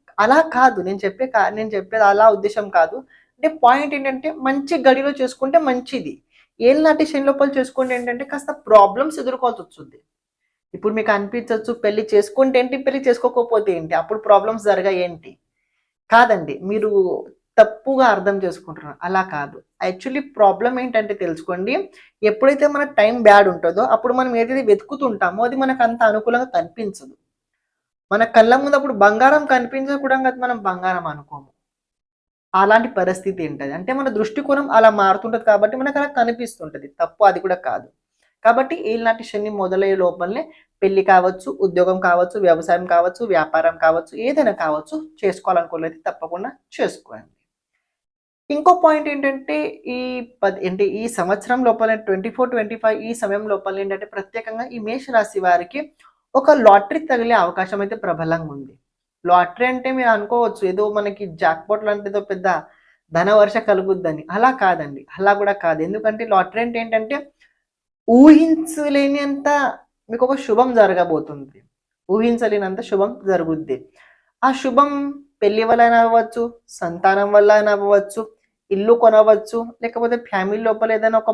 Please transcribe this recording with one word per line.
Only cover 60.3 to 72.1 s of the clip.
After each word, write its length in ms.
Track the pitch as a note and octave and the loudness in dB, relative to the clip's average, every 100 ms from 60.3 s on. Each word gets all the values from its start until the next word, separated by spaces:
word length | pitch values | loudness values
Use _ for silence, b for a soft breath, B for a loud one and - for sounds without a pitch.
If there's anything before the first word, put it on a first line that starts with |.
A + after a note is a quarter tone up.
| A#3+ A3+ A3 F#3 | -2 -2 -2 -4
ఏదో 140 | G3 G#3 G#3 | -2 -2 -2
మనకి 260 | G3+ G3 G3+ D#3+ | -6 -8 -14 -2
జాక్‌పాట్ 460 | F3 D#3+ - G#3+ G#3+ | -2 -2 -4 -4 -2
లాంటిదో 320 | G#3 G3+ G3+ G3+ | -6 -4 -6 -6
పెద్ద 180 | F#3+ F#3 E3 b b b b _ | -6 -4 -4 b b b b _
ధనవర్ష 440 | E3 F#3 G#3+ G#3 A3 A3 | -4 2 4 4 2 0
కలుగుద్దని, 540 | F#3+ F#3+ F#3 E3+ D#3 - | -2 0 -2 -2 -6 -8
అలా 160 | G3 B3 C4 | 0 0 2
కాదండి, 400 | G3 E3 D3 C#3 - - | 0 0 -6 -14 -18 -2
అలా 160 | G3 G3+ | 0 2
కూడా 140 | G3+ G3+ | 0 -2
కాదు. 160 | E3+ D#3 D#3+ | -2 -2 -4
ఎందుకంటే 340 | G#3 A3 G#3+ A3+ | -4 -4 -4 0
లాటరీ 280 | G3 F#3 A3 | 0 0 -4
అంటే 140 | A#3+ A#3 | -6 -6
ఏంటంటే 340 | A3+ A3 A3 C#4+ C#4+ _ _ _ _ _ _ _ - | -4 -4 -4 -8 -10 _ _ _ _ _ _ _ 2
ఊహించలేనంత 1400 | A#3 D4 D4+ D#4+ D#4+ - D4+ D4 C#4 C#4 C#4+ C#4+ C#4 C#4+ D4 C4+ - _ _ _ | 8 10 10 6 2 -2 -6 -2 0 0 -2 -4 -4 0 0 0 -6 _ _ _
మీకు 140 | A#3 B3+ | -2 0
ఒక 80 | C4+ - | -2 0
శుభం 220 | G#3+ C4 A#3 | 2 2 4
జరగబోతుంది, 800 | G3 F3+ E3+ D#3 D3 C#3+ C3+ _ _ _ _ _ | 4 4 0 -2 -6 -14 -18 _ _ _ _ _
ఊహించలేనంత 720 | - | -4